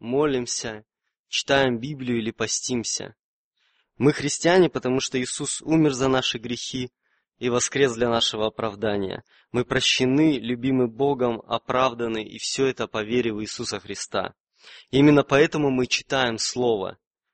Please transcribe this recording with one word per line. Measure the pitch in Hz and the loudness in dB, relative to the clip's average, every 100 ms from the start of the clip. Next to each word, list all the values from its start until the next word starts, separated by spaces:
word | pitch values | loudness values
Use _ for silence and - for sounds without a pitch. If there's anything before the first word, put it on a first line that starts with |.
молимся, | 113 135 151 131 120 - 120 107 - _ _ _ _ | -4 0 0 0 -4 -6 -8 -12 -16 _ _ _ _
читаем | - - 139 131 120 | -6 2 2 4 0
Библию | 135 143 123 117 | -4 -6 -4 -2
или | 110 | -2
постимся. | - 110 - - 123 107 - 98 - _ _ _ _ _ _ _ - | -4 -4 -4 -4 -4 -4 -8 -10 -16 _ _ _ _ _ _ _ 0
Мы | 127 | 2
христиане, | 147 143 - 165 185 165 | 2 -2 0 4 6 4
потому | 123 123 131 | 2 0 0
что | - 131 | 0 -4
Иисус | 123 - 147 - | -4 -6 -8 -6
умер | 139 160 151 | 0 4 4
за | 127 135 | 2 2
наши | 131 - 120 | 2 0 -4
грехи | 117 120 - 131 123 _ _ _ _ - | -6 -8 -8 -8 -8 _ _ _ _ -6
и | 123 | 0
воскрес | 120 - 135 139 | 0 0 2 2
для | 113 120 | 2 2
нашего | 117 - 110 107 | 2 0 0 -4
оправдания. | - 110 101 107 104 95 - - _ _ | -2 -6 -4 -2 -2 -4 -8 -14 _ _
Мы | 120 | -4
прощены, | 123 127 - - 127 135 160 135 | 0 0 2 2 2 4 4 2
любимы | 113 123 131 131 123 | -2 -4 0 0 0
Богом, | 113 139 135 123 113 - | 0 -2 0 -2 -2 -6
оправданы, | 113 - 127 131 117 117 113 | -6 -2 0 0 0 -4 -4
и | 104 113 | -8 -10
всё | - - 135 | -6 -2 0
это | 123 110 | -2 -4
по | 110 | -6
вере | 107 120 117 | -2 0 0
в | 107 | -2
Иисуса | 107 - 117 104 | -6 -8 -8 -8
Христа. | - 101 - 101 92 - _ _ - - - | -10 -12 -6 -6 -6 -10 _ _ -20 -20 0
Именно | 131 147 147 | 6 8 6
поэтому | 135 139 165 160 143 | 6 4 4 2 0
мы | 127 127 | 0 0
читаем | - - 139 123 110 | -2 -2 -2 -2 -2
Слово | - 123 123 107 92 - _ _ _ | -6 -2 0 0 -4 -10 _ _ _